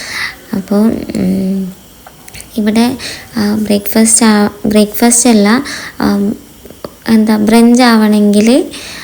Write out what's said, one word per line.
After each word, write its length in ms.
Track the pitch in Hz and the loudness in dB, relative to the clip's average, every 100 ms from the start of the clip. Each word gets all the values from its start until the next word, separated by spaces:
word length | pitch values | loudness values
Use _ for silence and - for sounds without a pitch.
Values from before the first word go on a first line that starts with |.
| - - - - - | -12 -10 -10 -12 -10
അപ്പോൾ, 400 | 196 185 202 220 - - 214 | -10 -4 0 0 -2 -6 -4
ഉം, 560 | 190 190 190 190 190 185 - - - - - - - - | -2 -2 -2 -4 -6 -12 -20 -20 -20 -20 -20 -20 -10 -4
ഇവിടെ, 400 | 214 214 240 262 - - - 233 | -2 0 0 -2 -10 -16 -12 -6
ആ, 180 | 208 | -2
ബ്രേക്ക്ഫാസ്റ്റ് 720 | 214 214 202 202 226 226 233 226 | -2 -2 -2 0 0 2 2 2
ആ, 240 | 214 208 - 214 | 2 0 -2 -2
ബ്രേക്ക്ഫാസ്റ്റ് 640 | 208 208 - 240 240 254 | 0 0 0 0 2 2
അല്ല, 340 | 220 202 240 285 - - - | 4 2 0 -2 -10 -14 -6
ആ, 300 | 208 202 202 - - - - - - - - | -4 -2 -2 -6 -12 -20 -20 -20 -18 -14 0
എന്താ 280 | 226 214 214 | 2 2 0
ബ്രഞ്ച് 460 | 208 226 233 240 | 2 4 4 4
ആവണമെങ്കിൽ, 840 | 247 226 214 208 208 202 226 269 370 - - - | 4 4 2 2 2 4 4 2 0 -8 -16 -18